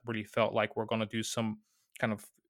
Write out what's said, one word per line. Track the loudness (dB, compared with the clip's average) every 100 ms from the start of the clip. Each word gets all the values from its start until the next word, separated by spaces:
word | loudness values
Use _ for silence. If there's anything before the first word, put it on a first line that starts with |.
| -4
really | -4
felt | -2 2 4
like | 4 0 0
we're | -2
gonna | 0 0
do | -2
some | -2 0 0 -2 _ _ _ -2
kind | -2
of, | -2 -6 _